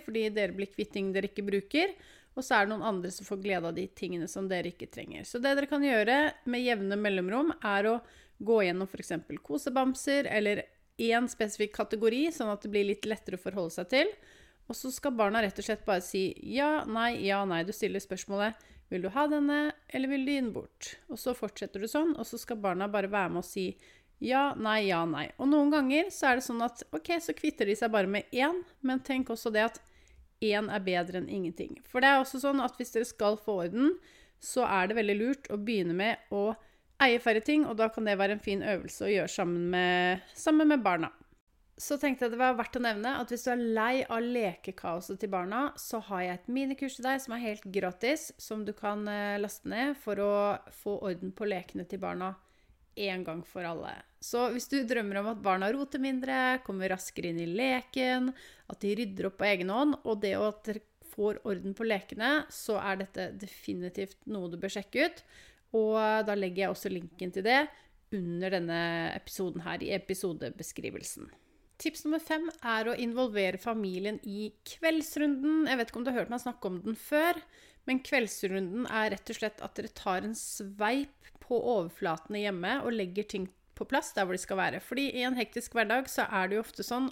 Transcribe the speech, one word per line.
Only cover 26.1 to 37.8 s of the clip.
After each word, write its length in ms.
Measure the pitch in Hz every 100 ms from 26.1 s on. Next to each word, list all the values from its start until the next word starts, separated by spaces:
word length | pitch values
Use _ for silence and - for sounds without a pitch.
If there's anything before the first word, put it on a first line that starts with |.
så 180 | - 285
er 80 | 247
det 80 | 254
sånn 160 | 233 240
at, 160 | 240 - 320
ok, 160 | 339 339
så 140 | 330 311
kvitter 320 | 302 - 208
de 60 | 214
seg 140 | 233
bare 160 | 214 190
med 220 | 202 -
én, 300 | 247 285 359 - _
men 220 | 262 262 262
tenk 240 | 262 254
også 220 | 220 233
det 140 | 214 226
at 140 | - - - - - - _
én 300 | 220 208 214
er 120 | 208 190
bedre 360 | 175 175 180
enn 80 | -
ingenting. 480 | 196 170 - - - -
For 160 | 254
det 80 | 269
er 140 | 277
også 180 | 269 262
sånn 220 | 277 277
at 160 | 247 -
hvis 160 | 240 226
dere 100 | 226
skal 320 | - 208 214
få 180 | - 196 170
orden, 260 | 214 294 359 - - - _
så 240 | - 254 240
er 240 | 190 185
det 80 | 226
veldig 200 | 208 202
lurt 320 | 240 277 -
å 60 | 208
begynne 320 | 208 214 170 175
med 360 | 214 - -
å 160 | 202 208 220 - _ _ -
eie 180 | 269 240
færre 220 | 240 220 -
ting, 200 | 302 269
og 80 |
da 120 | 214